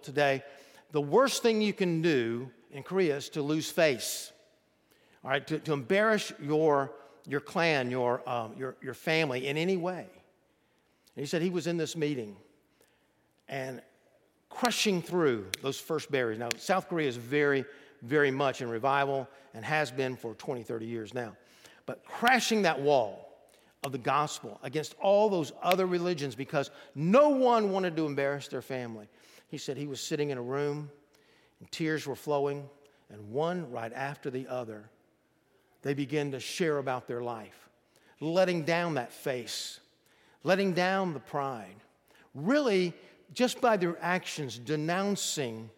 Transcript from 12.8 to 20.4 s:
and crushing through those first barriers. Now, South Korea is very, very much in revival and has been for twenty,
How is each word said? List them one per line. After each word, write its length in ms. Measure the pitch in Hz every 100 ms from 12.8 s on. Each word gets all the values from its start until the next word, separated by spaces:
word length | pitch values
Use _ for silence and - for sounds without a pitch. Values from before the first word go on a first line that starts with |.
| _ _ _ _ _ _ -
and 320 | 139 131 123 - _ _ _ _ _ -
crushing 520 | - 254 - 214 180
through 460 | - 180 151 117 92 -
those 180 | 135 135
first 300 | - 156 -
barriers. 260 | 139 120 110
Now, 120 | 120 -
South 300 | - 185 -
Korea 220 | 170 147
is 80 | 120
very, 480 | 117 147 143 139 127 - - -
very 280 | 120 151 143
much 300 | 135 143 120
in 80 | 123
revival 580 | 113 135 139 139 139 127 - -
and 120 | 113 110
has 260 | 156 139
been 240 | 131 131 123
for 180 | 117
twenty, 280 | 107